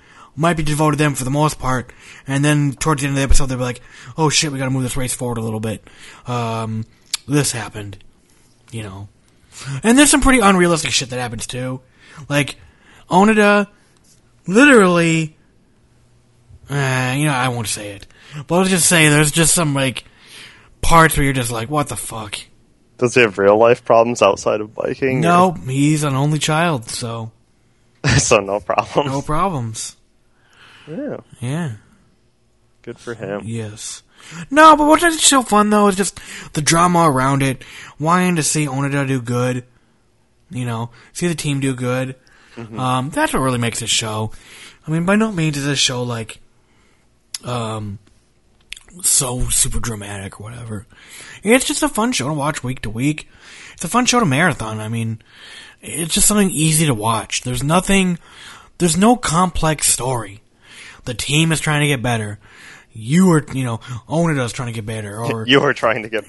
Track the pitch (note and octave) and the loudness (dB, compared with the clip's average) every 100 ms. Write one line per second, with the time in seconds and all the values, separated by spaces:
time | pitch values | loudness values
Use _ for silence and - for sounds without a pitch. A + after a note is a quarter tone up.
0 | _ - - - E3 E3 D3+ D3 D#3 C#3+ | _ -20 -18 -2 0 0 0 2 2 2
1 | D3+ C3+ B2+ C#3+ D3+ - C3+ B2+ - - | 0 0 -4 0 0 0 -4 -4 -4 -14
2 | - - - C#3 D3 D3 C#3+ - D#3 C#3+ | -20 -20 -6 0 2 2 2 -2 -2 0
3 | C#3 C#3 C3+ - C3+ B2+ B2 B2 - - | 0 -2 4 4 4 -2 -4 -8 -14 -20
4 | - A#2+ D#3 - D#3 C3+ C3 C3+ B2+ B2+ | -16 -2 0 0 -2 -4 -4 -2 -2 -4
5 | B2 - B2 A2+ A2+ A2 A2 G2+ - - | -6 -4 -6 -4 -6 -4 -6 -8 -12 -20
6 | - - - B2 A2+ A2+ A2+ A2 A2+ _ | -20 -20 -8 -6 -4 -6 -6 -6 -8 _
7 | _ - - C#3+ C3+ B2 G#2 G#2+ G2+ G2 | _ -12 -4 -2 -2 -4 -10 -12 -14 -16
8 | - _ _ _ _ _ _ A#2 G#2 F#2+ | -20 _ _ _ _ _ _ -14 -12 -14
9 | G2+ _ _ _ _ - C3+ C3+ G#3+ B3+ | -18 _ _ _ _ -18 -12 -2 4 6
10 | D4 D4 B3+ B3+ G3 F#3+ F3 E3 - - | 6 6 4 6 6 4 4 2 0 -4
11 | B2+ B2+ B2 A2+ - B2+ B2+ C3 _ _ | -4 -6 -6 -8 -8 -8 -8 -8 _ _
12 | - - C3+ C#3+ C#3 - - _ _ - | -20 -20 -4 -2 -2 -6 -18 _ _ -20
13 | - F3+ G3+ G#3+ G#3 G#3 G3+ _ _ _ | 0 4 6 6 4 4 0 _ _ _
14 | _ _ _ _ - G3 D4 B3 F#3 F3 | _ _ _ _ 0 6 8 8 6 4
15 | E3 D#3+ D#3 _ _ _ _ _ _ _ | 2 2 -2 _ _ _ _ _ _ _
16 | _ _ _ _ _ - - C#3+ C3+ C3 | _ _ _ _ _ -20 -8 -4 0 2
17 | B2+ C3+ D3+ C3 B2+ A#2+ A2 - G#2 F#2 | 0 0 0 0 0 -2 -4 -6 -10 -14
18 | - _ - D3 C3+ E3+ F#3+ F#3 D3 E3+ | -18 _ -18 -14 -2 0 2 2 4 6
19 | D#3 D3 D3+ D#3 D#3+ - D#3 C#3 C3+ - | 6 6 4 2 2 2 0 0 -2 -4
20 | - _ - - - - _ - - E3 | -12 _ -20 -20 -20 -20 _ -4 4 6
21 | D#3+ D3 C#3 C3+ A#2 A2+ A2+ D3+ C#3+ A#2+ | 6 4 0 0 -2 -4 -4 -4 -4 -6
22 | - A2+ G#2+ - - _ _ _ _ - | -10 -12 -10 -12 -14 _ _ _ _ -2
23 | B2 B2+ A2+ F#2+ G2 G#2 A#2 A#2+ - A#2 | 0 4 2 4 4 6 6 4 4 4
24 | A#2 A#2+ G2 - A#2+ A2 G#2+ - - C3+ | 4 2 2 2 -2 -4 -6 -8 -6 -4
25 | C3+ C3 E3+ F3 F#3 D#3+ B2+ C3+ D3 D#3 | -2 0 2 4 4 0 -6 0 2 2
26 | D3+ C3 D3 D3+ D3+ D#3 F3 C#3 A2 - | 0 0 0 -2 -2 0 0 -2 -6 -10
27 | A#2 A#2 A2+ _ _ _ _ _ _ _ | -8 -8 -10 _ _ _ _ _ _ _
28 | C#3+ A#2+ - A2+ G2 G2+ - - - F3 | 0 2 4 2 2 -4 -2 -4 -2 0
29 | C#3+ C3+ C3+ D3+ F#3+ D3+ A2+ A2+ - - | -2 -4 -2 0 0 -2 -6 -8 -12 -16
30 | _ _ _ _ _ _ - - - E3+ | _ _ _ _ _ _ -20 -20 -14 -10
31 | C#4+ D#3 - - A#2+ D3+ D#3+ G#2 _ _ | -8 -10 -12 -12 -8 -6 -6 -10 _ _
32 | _ _ _ _ _ _ _ _ - A#2 | _ _ _ _ _ _ _ _ -18 -16
33 | - A2+ G2 G2+ A2 A2+ G#2+ G#2+ - - | -12 -10 -8 -8 -8 -10 -10 -12 -16 -16
34 | _ _ - E3 E3+ C#4 D#4 D4+ D4 D#4 | _ _ -20 -18 -4 4 6 6 6 4
35 | E4+ D#4+ - C#4 A#3 G#3 G#3 G#3 G#3 F#3+ | 4 2 2 2 2 2 4 4 4 2
36 | G3 - - - - - C#3+ E3 F3+ F3 | -2 -4 -18 -18 -10 -4 0 4 4 6
37 | E3 C3 C3 C#3 C3+ B2 - - - - | 4 4 2 2 0 -4 -10 -20 -20 -6
38 | D3+ F3+ F3+ F3 C#3+ D#3 D3 C3 C#3 C#3+ | 0 2 2 0 0 0 -2 -2 -2 -2
39 | C#3 C3+ A#2 A#2+ B2+ B2+ - _ _ _ | -2 -2 -2 -2 -2 -2 -8 _ _ _
40 | _ _ _ _ _ B2+ B2 A2+ A#2+ - | _ _ _ _ _ -10 -6 -6 -8 -12
41 | - - F3 D#3+ D3+ C#3 C3+ B2+ B2 B2+ | -18 -6 -4 -4 -4 -2 -2 -2 -4 -4
42 | C3 C3 _ _ _ - A2+ A2+ B2+ B2+ | -4 -10 _ _ _ -18 -14 -6 -2 -2
43 | C3+ C#4+ D#4 F3+ C3 B2 A#2 - A2+ - | -2 -2 -2 0 0 0 -2 -4 -4 -4
44 | A2 G#2+ A2 - - - - - - D#3+ | -4 -6 -6 -8 -20 -20 -20 -18 -4 -2
45 | F3 G#3 A3 F#3 D#3 C#3+ C#3+ C#3 - B2 | 2 2 0 0 -2 -2 -2 0 -2 -2
46 | A#2+ A#2 A2+ - _ _ _ _ _ _ | -4 -6 -8 -14 _ _ _ _ _ _
47 | _ _ _ - - B2 A2+ A2 G#2 G2+ | _ _ _ -14 -8 -6 -6 -8 -10 -12
48 | _ _ _ _ _ _ _ - _ F3 | _ _ _ _ _ _ _ -20 _ -8
49 | F3+ - B2+ B2 A#2+ B2+ B2+ A2+ G#2+ G2+ | -2 -2 -2 -2 -2 0 0 -2 -4 -6
50 | G2+ G2+ G2 - G#2 A#2+ A#2 G#2 - - | -10 -10 -12 -14 -16 -16 -12 -12 -14 -20
51 | - - - - G3 B3+ - D4 D4 - | -20 -20 -20 -8 2 2 2 -2 -2 0
52 | A#3 B3 B2+ D#3 C#3+ D3+ B2 - A2 G#2+ | -2 -2 -4 -4 -4 -4 -6 -8 -8 -4
53 | C#3 D3+ - - - - - - E3+ A#3 | -2 -2 -8 -20 -20 -20 -20 -12 -2 0
54 | B3 B3 G3+ C3 F3 B2+ A2+ A2 A2 A2+ | 2 2 2 2 2 0 -6 -8 -6 -4
55 | A2+ A2 _ - - - - - - C#3+ | -4 -6 _ -20 -20 -20 -20 -20 -14 -8
56 | E3 - - G#3 G3 - D#3+ D#3 D#3+ A2+ | -4 0 2 4 2 2 0 2 0 0
57 | G#2+ A2 G2+ - B2 B2 C#3 F3 F#3 G3 | -2 -4 -4 -8 -6 -6 0 0 2 2
58 | F#3 F3 - - - - - - F3 D#3+ | 2 -2 -10 -20 -20 -20 -20 -2 0 2
59 | G#3+ B3 - D#3+ F#3 - D#3+ D3+ - - | 4 2 0 0 0 0 0 0 -2 -2
60 | B2 B2 G2+ G#2 _ _ _ - - - | -2 -4 -6 -14 _ _ _ -20 -20 -16
61 | - A#2 - D3 D#3+ D3+ - D3 D3 C3+ | -12 -8 -2 0 2 0 -2 0 0 0
62 | A#2+ A#2 G#2 G#2 - - - - _ A2 | -2 -4 -6 -12 -18 -20 -20 -20 _ -16
63 | A2 E3 F#3+ D#3+ - C3 B2+ A2+ - A#2+ | -2 4 4 4 0 -6 -4 -6 -8 -14
64 | - D#3 E3+ C#3+ A#2 - A#2+ A2+ G#2 A2 | -6 -2 0 0 -4 -6 -8 -8 -8 -8
65 | G#2 G#2 A#2 A2+ A2+ C3+ C#3 B2 A#2 A2+ | -10 -8 -6 -6 2 4 4 0 0 0
66 | A2 A2 | -4 -8